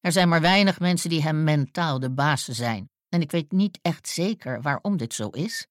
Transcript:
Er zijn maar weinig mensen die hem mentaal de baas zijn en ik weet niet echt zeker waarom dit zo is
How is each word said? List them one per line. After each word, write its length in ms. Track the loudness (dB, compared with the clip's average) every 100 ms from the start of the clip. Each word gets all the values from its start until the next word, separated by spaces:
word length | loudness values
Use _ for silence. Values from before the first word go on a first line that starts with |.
Er 120 | 0
zijn 160 | 2 4
maar 120 | 4
weinig 400 | 6 6 4 2
mensen 300 | 0 0 0
die 120 | 0
hem 220 | 0 2
mentaal 540 | 2 2 0 -2 -2 -2
de 120 | -2
baas 340 | 0 0 0
zijn 440 | -2 -6 -4 -4 -8 _ _
en 120 | -2
ik 100 | -2
weet 220 | -4 -2
niet 260 | -2 -2 -2
echt 260 | -6 -4 -8
zeker 540 | -4 -4 -4 -8 -6
waarom 340 | -4 -4 -2 -4
dit 180 | -4
zo 140 | -6 -8
is 380 | -6 -8 -8 -14